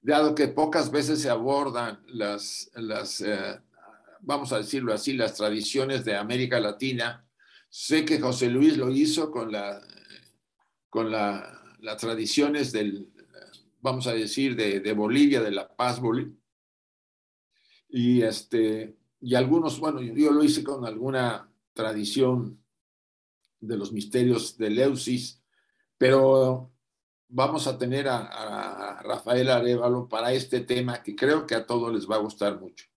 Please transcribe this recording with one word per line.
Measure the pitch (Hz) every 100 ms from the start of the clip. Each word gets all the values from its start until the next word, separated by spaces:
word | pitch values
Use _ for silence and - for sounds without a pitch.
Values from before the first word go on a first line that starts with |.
dado | 113 147 151
que | 147 135
pocas | 139 151 160 143
veces | 147 139 151
se | 143
abordan | 117 123 143 143 120 117 104 -
las, | 123 104 104 - - -
las, | 117 113 107 101 -
eh, | 104 101 98 - _ _ - - _ -
vamos | 190 143 131
a | 113
decirlo | 104 139 120
así, | 107 -
las | 131 110
tradiciones | - 107 107 107 135 135 135
de | 113
América | 101 107 127 123 123
Latina. | 104 104 131 123 117 120 _ _ _ _ _
Sé | - - 156
que | 156 151
José | 127 127 123
Luis | 127 156
lo | 147 127
hizo | 135 156 180 151
con | - 165
la, | 104 101 101 - - - - _ _ _ _ _ _ _
con | 113 110
la, | 110 101 98 92 - - _
las | 110 110
tradiciones | 113 113 110 - 147 147 135
del, | 113 104 98 - _ _ - - - _ _
vamos | 131 127 123
a |
decir, | 113 107 - 139
de, | 113 104 98
de | 101
Bolivia, | 107 107 131 147 131
de | 107
La | 98 -
Paz, | - 123 123
Boli-, | 127 175 - - _ _ _ _ _ _ _ _ _ _ _ _ _ _ _
y | 127 120 123
este, | 110 107 - 117 110 107 110 - _ _
y | 127
algunos, | 127 131 165 156 127
bueno, | 156 139
yo, | 120
yo | 113 151
lo | 147
hice | 147 151
con | 135 139
alguna | 117 107 131 131 120 104 - _ _
tradición | - 110 107 101 139 127 123 107 - _ _ _ _ _ _ _ _ _ _
de | 107 107
los | 98
misterios | 107 - 127 123 117 - -
de | 107
Leusis, | 110 135 127 - 123 - - _ _ _ _ _ _
pero | 127 135 135 135 131 127 - _ _ _ _ _ _
vamos | 123 139 156 139
a | 127
tener | 127 135 139
a, | 120 107 - 110 104 98 98 101 101
a |
Rafael | 104 117 117 123 127
Arévalo | 123 120 120 120 123 120
para | 110 120
este | 131 127 127
tema | - 123 123 120
que | -
creo | 101 135 156
que | 156
a | 113
todos | 110 120 117
les | 110 92
va |
a | 107
gustar | 104 - 101 92
mucho. | 92 - -